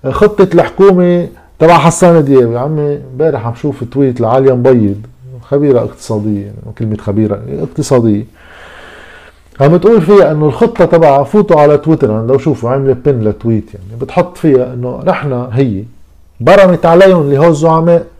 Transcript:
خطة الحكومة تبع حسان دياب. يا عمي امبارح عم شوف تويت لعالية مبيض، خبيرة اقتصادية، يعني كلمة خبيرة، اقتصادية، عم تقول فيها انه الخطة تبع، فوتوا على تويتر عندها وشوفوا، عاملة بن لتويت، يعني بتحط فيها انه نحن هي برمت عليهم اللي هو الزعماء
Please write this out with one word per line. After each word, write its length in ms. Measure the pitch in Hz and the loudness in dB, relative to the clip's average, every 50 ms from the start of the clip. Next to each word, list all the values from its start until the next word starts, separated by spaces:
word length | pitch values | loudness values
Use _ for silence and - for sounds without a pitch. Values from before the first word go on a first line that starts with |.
| - 135 | -8 -6
خطة 380 | - - 214 202 208 - 196 190 175 | -2 0 0 0 2 0 0 2 2
الحكومة 720 | 170 156 - - - 190 202 190 180 180 175 175 175 170 - - - _ _ _ - | 0 0 0 0 2 2 4 4 4 2 0 0 -2 -4 -6 -12 -20 _ _ _ 0
تبع 180 | 156 160 175 | 2 4 4
حسان 480 | 160 143 165 160 - 185 175 170 165 147 | 4 2 2 0 2 2 4 4 4 2
دياب. 260 | 135 139 131 123 117 | 2 2 2 2 2
يا 80 | 117 120 | -2 -6
عمي 400 | 127 147 156 151 147 147 143 143 139 131 127 | -6 -6 -6 -4 -4 -4 -6 -8 -10 -16 -6
امبارح 340 | 127 156 160 139 123 104 | -4 -2 -2 -2 -4 -6
عم 80 | 117 117 | -8 -10
شوف 280 | - - 151 131 - 123 | -6 -8 -8 -6 -8 -12
تويت 380 | 120 - 135 143 131 120 120 | -8 -2 -2 -2 -2 0 -2
لعالية 320 | 117 110 120 135 135 135 127 | -2 0 0 2 2 2 0
مبيض، 480 | 123 120 131 131 120 107 101 101 101 113 - - _ - 131 131 123 | 2 2 2 2 2 2 0 -4 -6 -12 -20 -20 _ -20 -20 -20 -20
خبيرة 380 | - - 143 143 147 143 131 120 | -10 -4 -4 -2 0 0 0 0
اقتصادية، 640 | 110 107 - - - - 113 107 104 107 104 101 | -2 -4 -10 -14 -10 -8 -6 -6 -4 -4 -6 -6
يعني 320 | 98 101 101 107 - 117 107 | -8 -12 -16 -18 -18 -18 -12
كلمة 200 | - 113 110 107 | -10 -8 -6 -6
خبيرة، 440 | 104 - 107 98 104 110 104 101 - 117 123 | -8 -6 -6 -2 -2 -2 -2 -2 -6 -8 -12
اقتصادية، 760 | 69 - - - - - 147 - 143 123 117 113 104 101 110 - _ _ - - - - - - - - - - - - - - - - - - _ _ _ _ _ - | -10 -8 -10 -8 -8 -8 -4 0 0 0 2 0 -2 -2 -4 -10 _ _ -20 -20 -20 -20 -20 -20 -20 -20 -20 -20 -20 -20 -20 -20 -20 -20 -20 -20 _ _ _ _ _ -2
عم 160 | 135 147 170 | 0 2 2
تقول 240 | 175 156 208 233 220 | 2 2 4 2 2
فيها 300 | 160 156 208 202 180 147 | 4 4 4 4 4 2
انه 140 | 156 151 151 | 0 0 -2
الخطة 400 | 151 131 - 233 233 233 - 175 | -2 0 0 -2 -2 0 0 0
تبع، 380 | - 175 165 165 147 139 143 143 | 2 2 2 4 4 4 2 0
فوتوا 380 | 143 - 214 208 - 175 151 | 0 0 0 2 2 2 4
على 160 | 147 147 147 | 4 4 2
تويتر 340 | 143 - 160 160 135 139 110 | 2 2 0 0 0 0 -2
عندها 240 | 107 110 113 117 131 | -2 -4 -2 -2 -2
وشوفوا، 340 | 135 - 160 143 - - 120 | -2 0 -2 -4 -4 -4 -4
عاملة 240 | 131 139 139 135 127 123 - | -4 -2 -2 -2 -2 -2 -2
بن 180 | 147 139 120 107 | -2 -2 0 -2
لتويت، 500 | 107 104 - - 117 113 107 98 - - | -4 -4 -4 -4 -2 -2 -2 -4 -8 -18
يعني 280 | 95 92 101 110 117 | -20 -20 -18 -12 -12
بتحط 360 | 135 - - 180 175 175 - | -12 -6 -4 -4 -4 -4 -6
فيها 360 | - - 160 139 123 127 123 127 | -4 0 0 2 2 0 -2 -6
انه 300 | 123 123 123 127 127 135 | -10 -8 -8 -10 -6 -4
نحن 420 | 180 185 - 139 147 127 123 123 127 | -4 -4 -4 -4 -6 -6 -6 -6 -6
هي 320 | 110 127 139 123 101 95 107 117 - - - _ _ - - _ _ - | -2 -2 -2 -2 -2 -6 -10 -12 -20 -20 -20 _ _ -20 -20 _ _ -4
برمت 460 | 113 151 190 202 196 185 180 160 - | 2 2 4 6 6 4 2 2 2
عليهم 360 | 170 165 175 190 190 185 175 | 2 4 6 6 6 4 2
اللي 160 | 147 143 143 | 0 0 0
هو 100 | 135 156 | 2 2
الزعماء 580 | 170 160 147 156 165 160 160 165 170 170 170 170 - _ | 2 2 2 0 0 0 2 2 2 0 0 0 -6 _